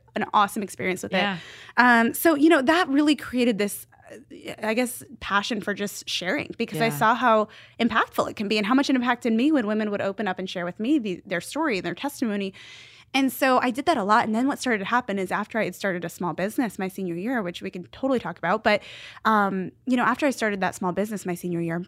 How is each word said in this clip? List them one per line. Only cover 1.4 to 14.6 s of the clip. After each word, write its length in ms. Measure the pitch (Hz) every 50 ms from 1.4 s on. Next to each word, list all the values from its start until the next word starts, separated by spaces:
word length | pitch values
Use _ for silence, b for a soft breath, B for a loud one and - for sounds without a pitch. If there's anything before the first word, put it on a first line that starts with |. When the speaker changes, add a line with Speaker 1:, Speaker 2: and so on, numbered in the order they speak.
| B B B B B B B
Speaker 1:
Um, 360 | 226 247 247 233 226 226 233 -
so, 220 | - - 330 311
you 140 | 285 285 330
know, 120 | 339 285
that 260 | 254 302 320 359 370
really 280 | 294 269 294 302 302 285
created 420 | - - - 240 254 240 247 214
this, 300 | 185 202 202 - - - - - _ _ -
uh, 420 | - 214 277 _ - - - - - -
I 140 | 208 214 220
guess, 260 | 247 254 240 - - - - 262 -
passion 380 | - - 196 202 202 - 240 208
for 140 | - 208 202
just 340 | 196 202 202 - - -
sharing 460 | - - - 175 180 254 294 - - - -
because 220 | 233 - - 240
I 40 | 233
Speaker 2:
Yeah. 100 | 226 -
Speaker 1:
saw 180 | 143 233 214 247
how 320 | 233 254 240 220 214 208 b b b b b b -
impactful 500 | - 240 214 - 453 - - - - -
it 60 | -
can 120 | - 214
be 100 | 214 220 214
and 80 | 202
how 80 | 208 254
much 160 | 277 277 -
it 40 | 269
impacted 380 | 254 240 254 240 240 - 240 220
me 180 | 220 254 302
when 140 | 320 262 208
women 240 | 208 214 220 214 208
would 120 | 202 196
open 260 | - 196 196 - 214
up 100 | 190 180
and 100 | - 190
share 180 | 185 - 185 175
with 140 | 175 - -
me 200 | 214 254 320 285
the, 240 | 214 202 175 - -
their 160 | - 185 175
story 360 | - - - 277 320 294 214
and 80 | 180 180
their 100 | 175 -
testimony. 580 | - - 294 - - 269 220 202 208 196 196 B B B B B B B B B B B B -
And 180 | 269 269 262
so 280 | - - 285 262 254 240
I 120 | - 254
did 140 | 220 269 277
that 100 | 359 320
a 80 | 247 185
lot. 220 | 202 214 233 -
And 100 | 220 214
then 100 | 226 262
what 140 | 277 -
started 200 | -